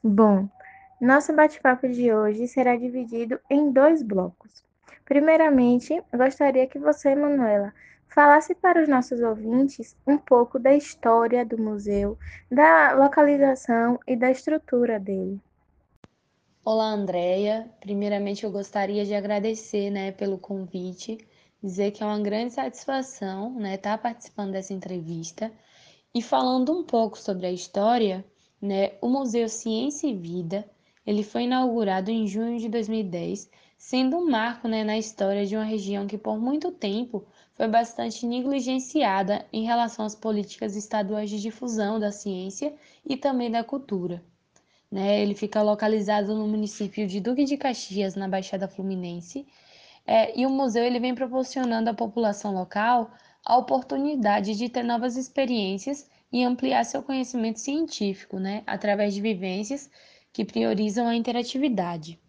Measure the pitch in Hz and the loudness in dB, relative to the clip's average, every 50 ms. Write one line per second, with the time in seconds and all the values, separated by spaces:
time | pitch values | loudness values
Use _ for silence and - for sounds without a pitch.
0 | - 226 202 202 220 214 202 190 196 202 _ - - - - - - _ _ _ | 2 4 6 6 6 6 6 4 2 -2 _ -16 -20 -20 -20 -20 -20 _ _ _
1 | 247 247 262 294 294 - 311 302 302 302 302 - - 262 254 254 269 254 247 240 | 4 6 6 6 4 4 4 6 6 4 4 2 2 2 2 4 0 -2 0 2
2 | 247 233 220 214 214 214 208 214 240 240 - 269 247 247 240 233 240 247 240 254 | 2 4 4 4 2 2 0 -2 -4 -2 0 2 2 4 2 2 -2 -4 -6 -6
3 | 247 226 233 233 233 220 247 - _ _ 277 285 302 285 247 262 269 311 330 311 | -6 -4 -4 -6 -4 -4 -6 -6 _ _ 2 2 2 4 6 6 6 6 6 4
4 | 254 214 202 185 185 180 - _ _ 220 _ - _ _ _ _ _ - - _ | 0 -2 0 0 -2 -2 -6 _ _ _ _ -20 _ _ _ _ _ -20 -20 _
5 | _ - 269 285 294 320 320 320 320 311 285 254 247 240 247 247 - - 302 - | _ 2 4 4 6 6 6 6 6 6 6 6 6 6 4 4 2 -2 -4 -4
6 | - _ - 240 254 269 269 - 294 277 254 262 254 262 - 285 285 302 294 - | -4 _ 2 2 2 2 4 2 2 4 4 4 2 2 -2 0 2 2 2 4
7 | - 277 277 285 294 294 285 277 247 220 208 202 202 202 - _ - - _ _ | 2 2 2 4 2 2 2 2 2 2 2 2 0 -2 -8 _ -20 -20 _ _
8 | _ _ - 302 294 294 294 302 311 - 359 _ - 370 339 339 311 294 277 254 | _ _ 4 8 10 10 10 8 6 2 -6 _ 2 4 6 6 4 6 4 2
9 | 247 - 262 233 240 226 220 214 214 220 240 254 277 277 - - 226 - _ _ | 2 0 -2 0 0 0 0 -2 -2 0 2 2 2 2 0 -6 -14 -14 _ _
10 | _ 269 285 294 - - 262 240 240 240 - 262 233 269 285 285 285 - - _ | _ 2 2 2 4 6 6 6 6 4 0 2 6 6 6 6 4 -2 -16 _
11 | - 226 226 226 233 233 240 247 247 226 247 226 220 214 214 208 202 208 202 202 | 2 4 4 6 4 4 2 0 0 -2 -2 -2 -2 -2 -4 -4 -4 -2 0 0
12 | 202 202 220 - - - - - _ _ 247 269 302 320 330 320 302 269 - 269 | 0 -2 -4 -8 -14 -18 -18 -18 _ _ 4 6 8 8 8 8 6 6 6 6
13 | 277 285 277 311 294 285 294 277 277 269 262 262 - - 233 226 233 240 247 247 | 6 6 8 6 6 6 6 6 4 4 4 0 -2 0 0 2 2 2 0 -2
14 | - - 254 233 254 220 - - - 311 311 311 _ - 254 240 240 233 226 208 | -2 -4 -2 2 2 2 2 0 0 -2 -2 -2 _ -2 0 2 2 2 0 -4
15 | 196 196 196 190 185 190 196 202 _ _ _ _ _ _ _ _ _ _ _ _ | -4 -4 -4 -4 -4 -6 -8 -10 _ _ _ _ _ _ _ _ _ _ _ _
16 | - _ _ _ _ _ _ _ _ _ _ _ _ 220 220 220 220 220 214 208 | -20 _ _ _ _ _ _ _ _ _ _ _ _ 0 0 2 0 0 -2 -2
17 | 202 185 180 175 175 180 180 190 208 208 214 220 226 240 _ _ - 196 208 202 | -2 -2 -2 -2 0 0 0 0 0 0 -2 -4 -6 -10 _ _ -10 -6 -4 -4
18 | 208 208 208 202 202 202 202 196 - 208 185 202 196 - - 208 196 190 202 208 | -2 -2 -2 -2 -2 -4 -6 -6 -6 -6 -6 -6 -8 -6 -4 -4 -2 -2 -2 -4
19 | 208 202 208 202 196 208 214 202 202 220 220 214 - - - 208 202 202 202 196 | -2 -2 -4 -4 -2 -2 -2 -2 -2 -2 -4 -6 -8 -6 -4 -4 -2 -2 -4 -4
20 | 190 196 190 - 202 196 190 185 - - 196 196 190 175 - 185 180 185 180 180 | -6 -8 -6 -6 -6 -6 -6 -6 -8 -10 -10 -10 -10 -10 -10 -8 -8 -8 -10 -12
21 | - - 226 220 - _ _ _ _ _ _ _ - 196 180 190 202 202 202 - | -12 -12 -12 -12 -14 _ _ _ _ _ _ _ -12 -8 -4 -2 -2 -2 -2 -4
22 | 214 208 208 208 208 202 208 214 233 247 240 285 262 262 - - - - 269 269 | -4 -4 -2 -2 -2 -2 -2 -2 -4 -4 -6 -6 -6 -6 -8 -10 -6 -4 -4 -4
23 | 262 262 - - 202 190 190 190 208 240 262 240 208 196 190 196 - 202 214 214 | -4 -8 -10 -10 -8 -8 -6 -8 -8 -8 -8 -8 -6 -6 -8 -6 -4 -4 -4 -4
24 | - 240 233 - - - _ - 202 196 190 190 190 - 196 190 180 180 185 175 | -4 -8 -8 -8 -20 -16 _ -8 -8 -6 -6 -8 -8 -8 -10 -10 -10 -8 -10 -8
25 | 160 160 170 165 165 160 - - 214 226 220 _ _ _ _ _ _ _ _ _ | -8 -8 -8 -8 -10 -12 -10 -10 -10 -10 -10 _ _ _ _ _ _ _ _ _
26 | _ _ _ 240 233 - 285 262 262 254 254 262 254 277 320 359 330 - - 233 | _ _ _ -6 -2 0 0 0 2 2 2 2 2 0 0 -2 -2 -2 0 0
27 | 226 220 226 - - - 196 180 180 180 180 175 - - - 202 202 220 240 247 | 0 0 -4 -10 -8 -6 -6 -4 -4 -6 -6 -6 -10 -6 -4 0 2 2 2 2
28 | 226 196 185 185 190 _ _ _ _ _ _ _ 202 202 196 196 196 196 - - | 2 0 -2 -4 -10 _ _ _ _ _ _ _ -6 -2 0 0 0 -2 -2 -4
29 | - 240 254 277 269 247 214 240 233 220 - - - 226 220 220 254 285 294 - | -2 -2 0 0 -2 -2 0 0 -2 -2 -4 -6 -4 -4 -2 -2 -2 -4 -4 -4
30 | - 294 226 185 165 165 175 180 175 165 196 202 208 - _ _ _ _ _ _ | -4 -4 -4 -4 -8 -6 -6 -6 -6 -6 -6 -8 -8 -10 _ _ _ _ _ _
31 | _ - 208 208 208 208 - 233 240 247 254 254 254 247 233 233 220 202 190 190 | _ -2 -2 -2 -2 -4 -4 -4 -2 0 0 0 0 0 0 0 0 0 0 -2
32 | 190 202 226 226 220 202 190 214 226 233 240 233 220 233 208 240 214 202 220 220 | -2 -2 -2 -2 -2 -2 -2 -4 -4 -4 -4 -6 -6 -4 -4 -4 -4 -2 -4 -4
33 | 214 185 170 170 170 170 190 202 - _ _ _ _ _ _ _ - - - 254 | -4 -4 -6 -6 -6 -6 -8 -8 -10 _ _ _ _ _ _ _ -10 -4 -2 0
34 | 262 262 277 349 359 320 254 220 220 240 240 240 - 226 220 220 214 214 214 220 | 0 0 0 0 0 0 0 0 0 -2 -6 -6 -4 -4 -2 -2 -2 -2 -2 -4
35 | 220 220 - - 202 190 196 202 202 196 208 220 214 220 220 214 190 196 202 202 | -4 -8 -6 -2 -2 0 0 -2 -2 -2 -4 -4 -4 -4 -4 -6 -4 -6 -6 -6
36 | 202 202 208 208 - 220 214 214 226 254 285 311 - 359 349 - - 202 196 220 | -6 -6 -8 -8 -6 -6 -4 -4 -2 -2 -2 -2 -4 -6 -8 -6 -6 -4 -4 -4
37 | 247 240 - 196 - _ _ _ _ _ _ - - 226 214 233 233 233 - - | -6 -6 -8 -10 -10 _ _ _ _ _ _ -4 -2 2 2 2 0 0 -6 -8
38 | 233 233 220 - 247 233 240 254 247 277 277 277 233 247 262 262 254 - - 311 | -8 -8 -6 -6 -6 -6 -4 -4 -4 -2 -2 -2 -2 -2 -4 -4 -6 -2 0 0
39 | 269 208 190 196 196 190 208 208 - _ - 220 220 226 233 240 240 220 220 - | 2 2 2 0 0 -2 -2 -4 -4 _ -6 -6 -2 -2 0 0 0 -2 -4 -6
40 | 214 214 208 _ - 226 214 208 196 202 - - 220 214 196 208 202 - - 208 | -8 -8 -8 _ -4 -4 -2 -2 -4 -6 -8 -8 -8 -6 -6 -8 -8 -4 -4 -4
41 | 202 190 214 214 214 202 208 208 202 226 214 - 254 247 226 220 208 202 220 220 | -2 -2 -4 -6 -4 -6 -6 -6 -6 -8 -8 -8 -10 -6 -4 -2 -2 -2 -2 -2
42 | 214 208 208 - - 202 190 180 185 196 - - 285 302 294 _ _ _ _ _ | -4 -4 -6 -6 -8 -8 -8 -6 -8 -10 -10 -8 -8 -8 -8 _ _ _ _ _
43 | _ - 269 262 - 285 269 247 240 233 226 233 226 233 - 277 277 - 208 185 | _ -8 -8 -2 -2 -2 -2 0 -2 -2 -2 -4 -4 -4 -8 -10 -6 -6 -6 -4
44 | 175 180 175 175 _ _ _ _ _ _ _ _ _ _ _ _ _ _ 202 196 | -4 -6 -8 -10 _ _ _ _ _ _ _ _ _ _ _ _ _ _ -6 -4
45 | 196 202 208 208 208 208 202 - 214 208 - 214 208 208 208 208 220 214 220 220 | 0 2 2 2 2 0 -2 -4 -6 -2 0 0 2 2 2 2 0 0 0 0
46 | 202 202 214 208 202 196 214 220 214 214 214 214 214 202 - - 214 196 - 214 | 0 0 0 0 0 -2 -4 -2 -2 -2 -2 -2 -4 -6 -6 -6 -8 -6 -4 -6
47 | 214 190 180 208 185 233 254 262 285 269 285 277 - 269 240 - - - 190 202 | -6 -4 -4 -4 -4 -2 0 0 0 0 0 -2 -2 -4 -4 -4 -10 -6 -4 -4
48 | 202 190 190 196 196 190 190 190 190 - - 190 196 190 - - 190 190 190 185 | -4 -2 -4 -6 -4 -2 -4 -4 -4 -6 -6 -6 -6 -8 -8 -8 -6 -6 -6 -6
49 | 175 175 175 175 175 - - 277 285 _ _ _ _ _ _ - - _ _ _ | -6 -8 -10 -12 -14 -12 -14 -14 -14 _ _ _ _ _ _ -20 -20 _ _ _
50 | _ - 220 226 220 - - - 254 269 269 269 277 254 208 233 233 247 247 240 | _ 2 2 2 2 2 -2 -2 -2 0 0 0 0 0 0 0 0 0 0 0
51 | 233 254 254 240 262 240 247 262 262 262 - 269 254 240 226 226 226 233 220 - | -2 -2 -4 -4 -6 -4 -4 -4 -4 -4 -4 -4 -2 -2 -2 0 -2 -2 -2 -4
52 | 240 214 - 233 233 208 202 202 - 208 196 185 180 180 - 202 214 233 247 240 | -6 -6 -4 -2 -2 -2 -2 -2 -6 -6 -4 -4 -6 -6 -4 -2 0 2 2 2
53 | 220 226 - _ _ _ _ _ _ - 233 254 254 - 269 262 254 - 285 269 | 0 -4 -12 _ _ _ _ _ _ 2 2 2 4 2 -2 -2 -2 -4 -4 -4
54 | 277 294 302 262 220 208 202 214 196 202 220 202 247 233 - 254 240 233 240 233 | -2 -2 -2 0 0 2 2 2 0 -2 -4 -4 -4 -4 -4 -4 -2 -2 -2 -2
55 | 233 254 233 262 262 - _ 285 269 233 247 226 202 190 196 196 - 269 285 285 | -2 -4 -4 -6 -8 -6 _ -2 -2 0 0 -2 -2 -2 -4 -6 -6 -8 -8 -8
56 | - _ _ _ _ _ - 240 254 247 254 247 269 262 269 233 233 240 - 277 | -10 _ _ _ _ _ -2 0 0 0 0 -2 -2 0 2 0 0 0 -4 -8
57 | 262 - 269 262 254 247 - 240 220 226 220 226 - 277 277 311 330 311 - - | -6 -4 -4 -4 -4 -4 -4 -4 -2 -2 -4 -6 -6 -6 -4 -4 -4 -4 -4 -4
58 | 214 196 190 - - _ - 190 190 196 202 214 - - - 190 - 208 202 202 | -4 -4 -4 -6 -10 _ -8 -6 -6 -6 -6 -6 -6 -6 -6 -4 -2 -2 0 0
59 | 208 208 196 202 202 226 214 175 190 190 185 196 214 208 269 277 - _ _ _ | 0 -2 -2 -2 -2 -2 -2 -2 -4 -6 -6 -6 -6 -6 -8 -10 -10 _ _ _
60 | _ _ _ _ _ _ _ - 214 - - 226 226 226 226 196 214 214 196 240 | _ _ _ _ _ _ _ -8 -8 -4 -2 -2 0 0 0 0 -2 -2 -2 -2
61 | 240 233 233 233 226 240 233 240 240 240 - 262 285 294 233 190 180 175 170 165 | -2 0 0 -2 -2 -2 -4 -4 -4 -4 -4 -2 -2 -2 -2 -2 -4 -4 -6 -8
62 | 156 165 165 _ _ | -10 -14 -18 _ _